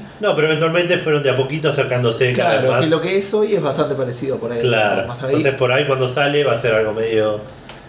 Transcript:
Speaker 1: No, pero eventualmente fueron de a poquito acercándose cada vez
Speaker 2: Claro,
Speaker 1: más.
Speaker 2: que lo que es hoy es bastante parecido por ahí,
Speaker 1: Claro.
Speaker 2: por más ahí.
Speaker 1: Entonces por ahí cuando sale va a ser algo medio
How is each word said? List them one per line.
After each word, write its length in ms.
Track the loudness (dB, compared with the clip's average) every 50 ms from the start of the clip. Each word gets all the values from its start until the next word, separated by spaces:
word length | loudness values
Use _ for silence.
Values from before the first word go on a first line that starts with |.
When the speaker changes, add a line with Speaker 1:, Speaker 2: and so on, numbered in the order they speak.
| -10 -14 -10 -4
Speaker 1:
No, 160 | -2 0 2
pero 120 | 2 2 2
eventualmente 520 | 2 2 0 2 2 2 2 2 0 0
fueron 240 | 0 0 0 2 2
de 80 | 2
a 40 | 2
poquito 340 | 2 0 -2 -4 -2 -2 0
acercándose 600 | 0 0 0 0 0 0 0 0 0 2 0 2 2
cada 160 | 2 2 2
vez 80 | 2 2
Speaker 2:
Claro, 140 | 2 2 2
Speaker 1:
más. 80 | 2 2
Speaker 2:
que 60 | 2
lo 100 | 2 0
que 160 | 0 0 0 -2
es 160 | 0 0 0
hoy 220 | 0 0 2 0
es 60 | 0
bastante 340 | 0 -2 -2 -2 -2 -2 -2
parecido 420 | -2 -4 -4 -4 -4 -4 -4 -4 -4
por 140 | -4 -6
ahí, 100 | -4 -2
Speaker 1:
Claro. 360 | 0 0 2 2 2 2 0 0
Speaker 2:
por 60 | -2 -4
más 100 | -6 -8 -4
ahí. 60 | -2
Speaker 1:
Entonces 240 | 0 2 2 0 0
por 160 | 2 0 2 2
ahí 120 | 2 2
cuando 220 | 0 0 0 0 0
sale 360 | 0 0 0 2 2 2 2
va 100 | 2 0
a 60 | 0
ser 160 | 2 2 2
algo 180 | 2 2 0 -2
medio 480 | -2 -2 0 0 2 2 0 0 -4 -6 -12 -16 -18 -18 -18 -18 -18 -20